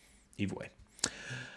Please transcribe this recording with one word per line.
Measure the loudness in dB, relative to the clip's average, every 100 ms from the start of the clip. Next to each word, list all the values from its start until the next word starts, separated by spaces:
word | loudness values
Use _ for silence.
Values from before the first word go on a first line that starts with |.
| -20 -20 -8 2
either | 2 2
way. | -4 -10 -18 2 2 2 -4 -4 -6